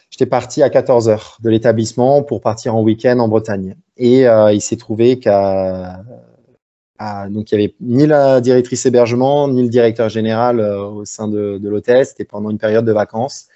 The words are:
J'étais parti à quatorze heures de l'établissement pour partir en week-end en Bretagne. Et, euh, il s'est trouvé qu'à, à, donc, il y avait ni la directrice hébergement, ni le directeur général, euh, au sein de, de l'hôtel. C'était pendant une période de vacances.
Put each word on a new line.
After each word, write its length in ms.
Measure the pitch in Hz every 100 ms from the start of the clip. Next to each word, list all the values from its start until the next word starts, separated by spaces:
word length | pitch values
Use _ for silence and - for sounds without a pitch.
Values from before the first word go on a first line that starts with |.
| _
J'étais 140 | - 127
parti 380 | 127 120 -
à 60 | 131
quatorze 380 | 131 117 123 113
heures 280 | 107 - -
de 60 | 113
l'établissement 720 | 110 120 110 110 - 123 143
pour 180 | 143 110
partir 340 | 117 110 123 113
en 60 |
week-end 380 | 110 107 127 123
en 80 | 113
Bretagne. 480 | 110 107 98 95 95 _ -
Et, 300 | 123 131 127
euh, 240 | 110 107
il 100 | 104
s'est 140 | - 110
trouvé 420 | - 107 120 127
qu'à, 840 | 117 101 98 95 95 92 90 92 113 117 117 120 120 123 _ _ _ -
à, 320 | 107 101 101
donc, 220 | 107 107
il 80 | 104
y 40 |
avait 120 | 101 -
ni 260 | 123 123 151
la 340 | 147 139 131
directrice 460 | 120 127 123 123 131
hébergement, 600 | 120 117 123 135 143 143
ni 140 | 127
le 80 | 123
directeur 400 | 120 117 113 113
général, 500 | 113 110 113 123 120
euh, 220 | 104 101
au 220 | 101 107 104
sein 220 | - 107
de, 320 | 107 104 98
de 100 | 101
l'hôtel. 340 | 104 113 123 135
C'était 180 | - 104
pendant 240 | 104 107
une 80 | 107
période 280 | 107 110 113
de 60 |
vacances. 540 | 104 101 110 135 - -